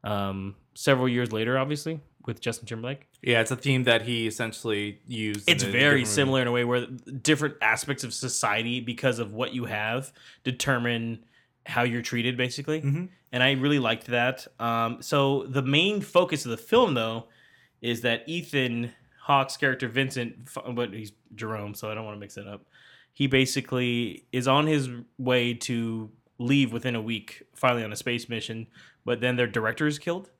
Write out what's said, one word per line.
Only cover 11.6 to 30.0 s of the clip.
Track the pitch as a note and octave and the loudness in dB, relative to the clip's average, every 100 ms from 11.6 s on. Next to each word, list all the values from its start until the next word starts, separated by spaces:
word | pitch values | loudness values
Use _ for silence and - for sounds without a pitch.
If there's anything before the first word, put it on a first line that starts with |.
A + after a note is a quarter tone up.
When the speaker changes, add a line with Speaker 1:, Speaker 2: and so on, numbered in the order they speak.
| - | -4
Speaker 1:
how | B2 | 0
you're | A#2+ A#2 | 2 0
treated, | A#2+ A#2+ A#2 B2 | -2 0 0 0
basically. | B2+ C#3+ C#3 D#3 | -2 -4 -4 -2
Speaker 2:
Mm-hmm. | C#3+ D3+ F3+ _ _ | 0 -2 -4 _ _
Speaker 1:
And | B2 | 2
I | B2+ | 4
really | C3+ C#3 D3 | 4 4 4
liked | A#2 A2+ - | 2 0 -2
that. | A#2+ A#2+ C3 - - | 0 0 -2 -12 -4
Um, | A#2 A#2 A2+ A#2+ | -2 0 0 -2
so | - D3 C#3 C#3 C#3 | 0 2 4 2 0
the | C3 | -2
main | C3 C#3+ F#3+ G#3 | 2 4 4 0
focus | - F3 F3+ D3+ | 4 4 4 -2
of | B2 | -4
the | A2+ | -6
film, | - A3+ A3+ | 4 4 6
though, | B2 A2+ A2+ - _ _ _ _ _ | 2 0 -4 -10 _ _ _ _ _
is | A#2+ A#2 | -4 0
that | A#2+ A#2 - | 0 0 -2
Ethan | E3+ - C#3 B2+ A#2 A#2+ - _ _ | -8 -2 0 0 0 -6 -10 _ _
Hawke's | - C#3 C3 - | 2 4 4 0
character, | C#3 B2+ B2 | 0 0 0
Vincent, | B2 C3+ C3 A#2+ A#2 B2 - | 0 0 -2 -6 -8 -14 -12
f-, | - | -6
but | A#2+ A#2 | -4 -4
he's | G#2 G#2+ _ _ | -6 -14 _ _
Jerome, | G#2 A2 G#2+ G#2 | -10 -6 -6 -8
so | G2+ A2 | -8 -8
I | |
don't | G#2+ | -8
wanna | A2 G#2 | -10 -12
mix | G2+ - | -14 -14
it | G#2 | -12
up. | G2+ _ _ - - _ | -14 _ _ -20 -20 _
He | - C#3 | -2 4
basically | C3 C3 C#3+ C3 B2+ B2 A#2+ A2+ D#2 _ | 4 4 0 -2 -2 0 0 -4 -8 _
is | B2+ B2+ | -2 4
on | C#3 D#3 | 4 4
his | D3+ C3 A#2+ A#2+ - | 2 0 -6 -16 -6
way | B2+ B2+ A#2+ | 2 2 2
to | A#2+ - A#2 A#2 A2+ A2 _ _ - | -2 -2 -2 -2 -6 -10 _ _ -6
leave | B2 C#3 B2+ | 2 4 4
within | A#2 B2+ | 0 -2
a | A#2 | -4
week, | A2 A2+ - - - | -4 -6 -8 -20 -20
finally | - C3 A#2+ | 0 2 2
on | A2 | -2
a | G#2+ | -6
space | - A#2+ - | -4 -4 -4
mission, | A#2 - A2+ A2+ - - _ | -8 -6 -10 -12 -18 -20 _
but | - A#2+ | -4 0
then | B2 B2 | 2 2
their | A#2+ | 0
director | A2 A2 A2 D3+ | 0 -2 0 0
is | |
killed | D3 | 0